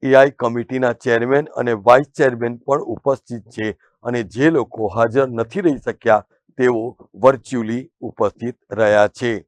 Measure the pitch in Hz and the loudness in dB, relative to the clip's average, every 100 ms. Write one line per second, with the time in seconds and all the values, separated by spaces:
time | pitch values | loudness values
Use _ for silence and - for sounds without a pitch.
0 | 135 131 139 135 123 117 117 131 127 117 | 4 6 6 2 -4 -4 -6 -2 -2 -2
1 | 127 117 120 139 156 - 123 113 98 123 | 0 0 2 0 -2 -6 -4 -2 4 4
2 | 147 - 139 120 120 120 - 139 - 110 | 4 0 0 0 -6 -8 -4 -4 -4 -6
3 | - 135 _ 120 107 113 107 98 _ _ | -4 -4 _ -14 -14 -8 -8 -8 _ _
4 | 120 123 104 110 147 165 113 - 107 95 | -8 -6 -6 0 0 0 -4 -6 -6 0
5 | 117 120 135 117 117 190 175 131 - 113 | 0 0 -2 -2 -6 -2 -2 -2 -6 -6
6 | 113 107 - _ _ - 127 120 113 - | 0 0 0 _ _ -2 0 0 -6 -14
7 | _ 101 117 135 - 127 110 120 135 _ | _ 2 2 2 -4 -8 -6 -8 -10 _
8 | 117 - 107 - 117 123 _ 104 107 104 | -16 -4 -4 -4 -10 -10 _ -2 2 4
9 | 104 - 123 107 | 2 0 -6 -6